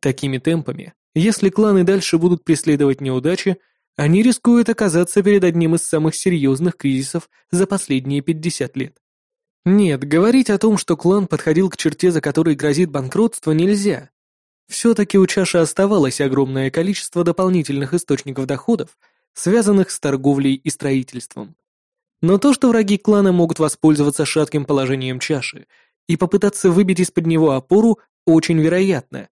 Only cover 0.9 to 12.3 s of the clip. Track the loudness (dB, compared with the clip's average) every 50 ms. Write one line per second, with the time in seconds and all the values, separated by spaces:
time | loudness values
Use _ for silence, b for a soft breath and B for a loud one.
0.9 | _ _ _ _ _ 0 0 0 0 0 0 -2 2 2 2 2 4 2 2 2
1.9 | 0 0 -2 0 -2 0 2 2 0 0 _ -2 -2 -2 0 -2 0 2 2 0
2.9 | 0 -2 -4 -4 -4 -2 -2 -2 -4 -2 -2 -4 -4 -4 _ _ _ _ _ _
3.9 | _ -4 0 2 2 4 4 2 2 2 _ 4 4 4 4 2 0 0 0 0
4.9 | 2 0 0 2 0 0 2 4 4 4 4 2 2 2 0 2 0 0 -2 -2
5.9 | -2 0 0 0 -2 -2 -2 0 0 2 2 0 0 0 0 -4 -4 _ -4 -2
6.9 | -2 -2 -4 -6 -8 -10 -10 _ _ _ _ _ -2 -2 -2 0 -2 -6 -4 -2
7.9 | -4 -4 -2 -4 -4 -4 -2 -4 -4 -4 -4 -6 -6 -6 -8 -8 _ -10 -10 -10
8.9 | _ _ _ _ _ _ _ _ _ _ _ _ _ _ _ 2 2 4 4 2
9.9 | 0 -2 -2 -2 0 2 2 4 4 2 2 2 0 0 2 2 0 0 -2 -4
10.9 | -6 -2 0 0 0 0 0 -2 -4 -4 -2 0 0 2 0 0 -2 -2 -4 -4
11.9 | -4 0 0 0 0 0 -2 -2